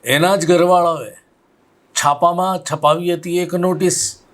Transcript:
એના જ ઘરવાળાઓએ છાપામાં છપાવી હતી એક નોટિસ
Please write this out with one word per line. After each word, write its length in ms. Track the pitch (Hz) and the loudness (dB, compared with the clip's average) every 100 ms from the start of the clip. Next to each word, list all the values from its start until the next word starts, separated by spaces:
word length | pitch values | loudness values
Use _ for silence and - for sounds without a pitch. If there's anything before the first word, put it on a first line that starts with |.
એના 320 | 113 139 175 196 | 0 0 2 0
જ 120 | 160 | 2
ઘરવાળાઓએ 640 | 175 175 180 170 160 110 101 _ _ _ _ _ _ _ - | 2 4 4 2 -2 -8 -18 _ _ _ _ _ _ _ -2
છાપામાં 640 | 147 143 175 175 185 185 | 0 2 0 0 -2 -4
છપાવી 500 | - 156 147 156 175 | -6 0 2 2 0
હતી 240 | 170 170 175 | -4 -2 -4
એક 180 | 175 175 | -2 -2
નોટિસ 640 | 180 165 180 - - - _ | -2 0 0 -2 -6 -10 _